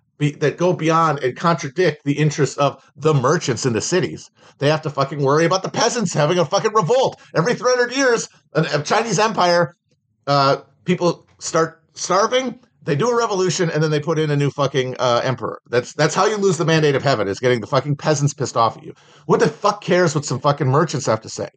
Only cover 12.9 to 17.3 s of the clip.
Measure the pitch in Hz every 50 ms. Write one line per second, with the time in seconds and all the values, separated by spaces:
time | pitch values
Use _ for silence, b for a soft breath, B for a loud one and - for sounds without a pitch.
12.9 | 147 139 226 247 240 233 233 220 202 185 185 180 - - 180 156 - 151 160 156
13.9 | 151 147 147 165 160 156 156 147 147 143 143 135 - 147 139 127 - 135 127 127
14.9 | 123 - 123 123 117 120 - 131 123 - 110 - - - _ - 120 123 123 -
15.9 | - - 151 156 - 196 190 214 220 202 196 196 165 170 165 160 160 156 151 147
16.9 | 135 127 - 143 131 110 98 98